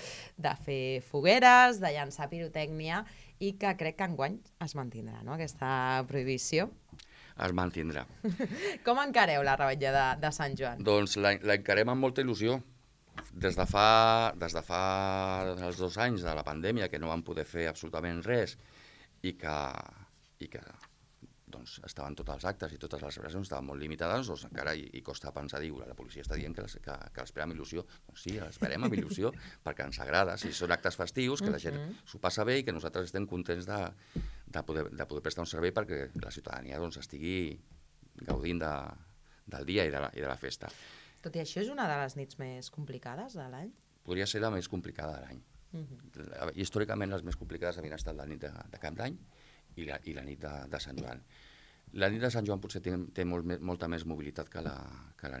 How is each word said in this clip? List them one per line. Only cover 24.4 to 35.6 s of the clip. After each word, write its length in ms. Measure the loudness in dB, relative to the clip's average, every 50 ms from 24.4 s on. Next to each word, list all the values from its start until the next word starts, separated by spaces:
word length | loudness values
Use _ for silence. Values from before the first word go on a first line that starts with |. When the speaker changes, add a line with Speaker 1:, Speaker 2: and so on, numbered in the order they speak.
| -8 -8
Speaker 2:
encara 240 | -6 -4 -2 -2 -2
hi, 120 | -4 -6 -8 -12
hi 60 | -12 -10
costa 300 | -10 -10 -10 -8 -10 -8
pensar, 240 | -8 -8 -6 -6 -4
diu, 220 | -4 -6 -6 -8 -10
la 140 | -12 -12 -14
policia 240 | -14 -14 -12 -10 -6
està 140 | -4 -4 -4
dient 160 | -4 -4 -6
que 80 | -8 -8
les, 140 | -10 -10 -12
que, 160 | -10 -10 -10 -10 -10 -12
que 140 | -10 -10 -10
l'esperem 240 | -8 -6 -6 -6 -4
amb 60 | -6 -8
il·lusió. 260 | -8 -8 -6 -6 -6 -8 -10 -20 -20 -20
Doncs 160 | -18 -12 -8
sí, 140 | -6 -6 -6
l'esperem 460 | -6 -8 -8 -4 -4 -2 -2 0 0 0
amb 80 | 0
il·lusió, 380 | 0 -2 -2 -2 -2 -2 -2 -2 -4 -12 -16
<laughs> 180 | -16 -12 -8 -8
perquè 160 | -6 -6 -6 -6
ens 100 | -6 -6
agrada, 380 | -2 2 4 6 6 4 2 -2
si 140 | -4 -6 -4
són 160 | -2 0 2
actes 240 | 2 2 2 0 0
festius, 480 | 0 -4 -4 -2 -2 0 0 0 0 0
que 80 | 0
la 80 | 0 -2
gent 160 | -2 -4 -4
Speaker 1:
Mhm. 220 | -4 -6 -8 -10 -12 -14 -16
Speaker 2:
s'ho 140 | -8 -2 -2
passa 220 | 0 2 2 2 4
bé 120 | 2 2
i 40 | 2
que 80 | 0
nosaltres 380 | -2 -2 -2 -4 -4 -4 -4 -2
estem 160 | -2 -2 -2 -2
contents 400 | -2 -4 -2 -2 -2 -2 -2 -4
de, 140 | -4 -2 -4 -4 -6 -10 -14 -10 -6 -6 -6 -6 -8 -12 -12
de 180 | -8 -8 -6 -4
poder, 220 | -4 -2 -2 -2 -4 -4
de 100 | -6 -6
poder 200 | -6 -6 -6 -4 -4
prestar 160 | -4 -4 -6
un 80 | -6
servei 240 | -2 0